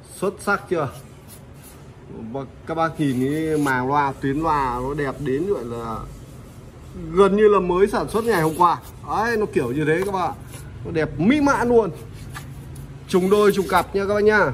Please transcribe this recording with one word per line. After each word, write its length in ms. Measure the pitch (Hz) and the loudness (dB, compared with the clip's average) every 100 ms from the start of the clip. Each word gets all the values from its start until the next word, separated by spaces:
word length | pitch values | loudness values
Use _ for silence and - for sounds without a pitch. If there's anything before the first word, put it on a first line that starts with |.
| - - | -20 -6
Xuất 180 | 190 202 | -6 -4
sắc 220 | - 202 - | -4 -4 -2
chưa? 180 | 170 139 - - - - - - - - - - - - 113 113 | -4 -4 -8 -20 -20 -20 -20 -20 -20 -20 -20 -20 -20 -18 -14 -10
Và 80 | 127 135 - - | -10 -10 -14 -8
các 80 | |
bác 260 | 160 165 151 | -2 -2 0
nhìn 300 | 147 123 131 | 0 2 0
cái 260 | 151 160 156 | 0 0 0
màng 320 | 143 127 127 | 2 0 2
loa, 240 | 143 143 131 | 2 0 -2
tuyến 180 | 139 139 | -4 -2
loa 420 | 165 151 131 120 | 0 0 0 -2
nó 120 | 131 | -4
đẹp 200 | 147 139 131 | -4 -4 -4
đến 220 | 131 135 185 | -4 -2 -2
gọi 160 | 185 | -2
là 340 | 117 117 117 107 - - - - - - - - - 180 165 | -4 -8 -8 -8 -10 -16 -18 -18 -20 -20 -20 -20 -18 -14 -4
gần 240 | 170 196 196 | 4 4 6
như 120 | 214 | 6
là 120 | 202 | 4
mới 260 | 180 175 208 | 2 2 2
sản 220 | 233 156 | 0 -2
xuất 160 | 202 | -2
ngày 180 | 233 196 | 0 2
hôm 120 | 156 151 | 0 4
qua. 200 | 175 143 - - - | 2 2 -6 -16 -6
Đấy, 280 | 165 226 226 | -2 0 0
nó 100 | 208 | -2
kiểu 200 | 160 123 | -2 -2
như 120 | 135 | -2
thế 180 | 147 160 196 | 0 0 0
các 80 | |
bạn. 200 | 196 170 - - - - - | -2 -4 -6 -16 -16 -16 -14
Nó 60 | - | -6
đẹp 300 | 170 151 147 | -4 -4 0
mỹ 200 | 180 302 | 2 4
mãn 280 | 277 240 240 | 4 2 4
luôn. 220 | 240 202 - - - - - - - - - - - - | 4 2 -4 -16 -16 -16 -16 -16 -16 -16 -16 -16 -18 -2
Trùng 220 | 190 185 | 0 4
đôi 220 | 208 208 | 4 4
trùng 160 | 196 175 | 2 4
cặp 260 | 185 165 | 4 4
nha 100 | 196 196 | -2 0
các 60 | |
bác 100 | 208 | 4
nhá. 280 | 208 214 160 | 6 6 4